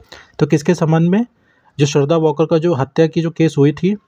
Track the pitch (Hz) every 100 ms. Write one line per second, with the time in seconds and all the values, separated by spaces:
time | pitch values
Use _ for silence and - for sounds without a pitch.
0 | - - - - 147 156 - 170 156 160
1 | 175 202 240 _ _ _ _ - 143 147
2 | 139 165 156 143 156 165 170 127 135 -
3 | 160 165 160 - 160 147 143 147 185 208